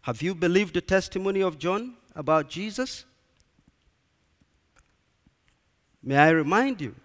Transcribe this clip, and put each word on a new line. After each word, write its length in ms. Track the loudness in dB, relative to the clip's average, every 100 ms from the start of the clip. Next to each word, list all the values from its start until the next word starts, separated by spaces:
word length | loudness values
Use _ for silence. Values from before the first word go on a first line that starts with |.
Have 180 | -6 -4
you 140 | -6
believed 400 | -2 2 2 0
the 60 | -4
testimony 600 | 0 0 0 -4 -2 0
of 180 | -2 -2
John 360 | -4 -4 -6 -16 _
about 360 | -10 0 0 0
Jesus? 540 | -10 -8 -6 -8 -8 -18 _ _ _ _ _ _ _ _ _ _ _ _ _ _ _ _ _ _ _ _ _ _ _ _ _ _ _ _ _
May 140 | 0 6
I 140 | 6
remind 500 | 6 2 2 2 -2
you 140 | -8 -10